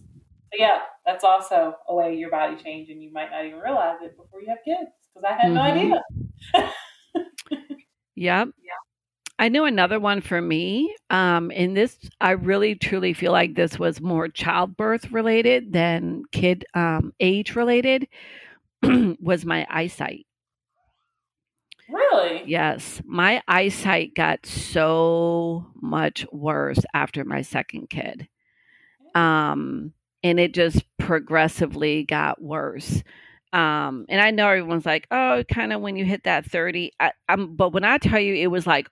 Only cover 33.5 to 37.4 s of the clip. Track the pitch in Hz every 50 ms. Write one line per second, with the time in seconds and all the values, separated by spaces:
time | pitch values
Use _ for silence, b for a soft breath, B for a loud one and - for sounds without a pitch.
33.5 | - 175 165 156 151 151 147 139 131 123 - - - 196 208 220 220 208 208 202
34.5 | 190 185 175 165 170 165 156 165 156 156 - - 233 254 262 254 - 247 240 -
35.5 | - 240 226 220 214 208 202 202 196 190 190 185 202 185 - 185 170 151 160 -
36.5 | - 170 165 180 170 175 175 - - - - - - _ _ - 175 196